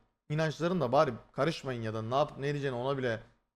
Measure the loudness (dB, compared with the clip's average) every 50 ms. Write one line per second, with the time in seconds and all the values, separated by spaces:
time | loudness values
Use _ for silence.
0 | _ _ _ _ _ -4 -2 0 0 0 0 0 0 0 2 2 2 4 6 6
1 | 4 4 2 -4 -8 -10 -4 0 0 0 0 -2 -4 -6 -6 -4 -4 -4 -4 -4
2 | -2 0 2 2 0 0 -2 -4 -4 -2 -2 -2 -2 -2 -2 -2 -2 -2 -2 0
3 | 0 0 -2 -2 -6 -12 _ _ _ _ _